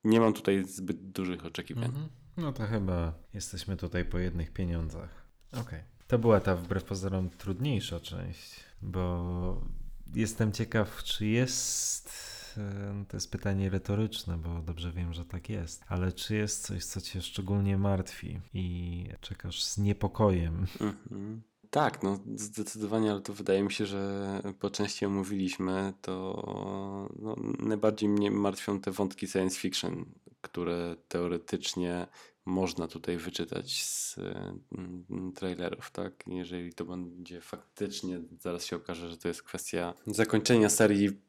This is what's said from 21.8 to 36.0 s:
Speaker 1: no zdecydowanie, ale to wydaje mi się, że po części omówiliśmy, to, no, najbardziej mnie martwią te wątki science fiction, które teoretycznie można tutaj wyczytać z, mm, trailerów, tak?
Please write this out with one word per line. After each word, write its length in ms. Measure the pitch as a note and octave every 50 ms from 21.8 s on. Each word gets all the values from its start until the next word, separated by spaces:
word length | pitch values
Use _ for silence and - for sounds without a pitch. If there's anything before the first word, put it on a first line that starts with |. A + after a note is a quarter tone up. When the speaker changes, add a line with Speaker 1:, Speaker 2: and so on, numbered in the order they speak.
| D3+ A#2 - - -
Speaker 1:
no 160 | G2 G2+ G2 G2 A2 A2
zdecydowanie, 760 | G#2+ G#2+ G#2 G#2 A2 G#2 - - G#2+ G#2+ G2+ A2 A2+ A2 G#2+
ale 100 | G#2 G2
to 120 | G2 - G#2
wydaje 300 | G2+ G2 - F#2+ G2 G2+
mi 80 | G2+
się, 140 | G2+ - G#2+
że 560 | G2 G2 G2 G2 G2 G2 G2 G2 G2 G2 G2 G2+ G2+ F#2+ -
po 100 | - G2+
części 360 | G2 - G#2 G2+ - - A2
omówiliśmy, 880 | G2+ G2 G2 F#2+ F#2+ G#2 G2 F#2+ F#2 - - F#2+ F#2 F#2+ F#2+ G2 G2 F#2+ _
to, 1080 | - - F#2 F#2 F#2 F#2+ G2 - - - G2+ G2+ G2 G2 G2 G2 G2 G2 G2 G2 G2 - - -
no, 160 | G#2+ A2 G#2+ - - A2 - -
najbardziej 500 | - G#2+ G#2+ G2+ G#2+ G#2+ G#2+ G#2 G#2+ G#2
mnie 220 | G#2 G#2 G2+ G2+
martwią 500 | G#2 G2+ G2+ G2+ G2 - - - G2+ G2
te 100 | G2 G2+
wątki 360 | F#2 G#2 G2+ F#2+ G2 - -
science 320 | F#2 - F#2+ F#2 F#2 F#2 -
fiction, 460 | - F#2+ - - - F2+ F2 E2+ F2 F2+ - - _ - - _
które 540 | - - - F2 F2 E2+ F2 F2 F2 F2 E2+ - _
teoretycznie 1000 | _ - F2 F2 F2 E2+ E2+ - - - F#2+ - - - F#2 F2+ F2 F2 F2 F2+ - - - - - _ _ _
można 420 | F#2 F2+ F#2 F#2+ F2+ E2+ F2+ F2
tutaj 300 | E2 - - - - F2+
wyczytać 680 | E2+ E2 F2+ - - E2+ E2 - - - - - - -
z, 340 | - - - - - -
mm, 1160 | G1+ G1+ G1+ - G1+ G1+ G1+ - - - _ - - F#2 F2+ F2+ F2+ F2+ F#2 G2 G2 F#2 F#2 F#2
trailerów, 560 | - F#2+ F#2 F2+ F2 F2+ E2+ - - - -
tak? 320 | _ F2+